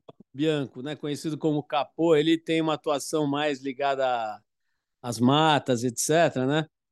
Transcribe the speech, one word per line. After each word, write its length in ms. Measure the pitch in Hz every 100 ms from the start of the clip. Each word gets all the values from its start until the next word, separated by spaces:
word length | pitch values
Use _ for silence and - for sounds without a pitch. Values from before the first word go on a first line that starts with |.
| -
Capobianco, 800 | - - 131 156 147 131 127
né, 120 | 139 143
conhecido 400 | 147 139 165 147
como 280 | 160 151
Capô, 520 | - 147 - - 165 151
ele 220 | 160 165
tem 240 | 165 160
uma 140 | 160 147
atuação 500 | 160 139 - 160 143
mais 340 | 143 151 131
ligada 440 | 139 127 139 135 131
a, 340 | 120 107 104 _ _ _ _ _ _
às 180 | 123 113
matas, 640 | 123 147 160 143 - 120
et 140 | 123 113
cetera, 480 | - 160 156 131 131
né? 220 | 156 151 _ _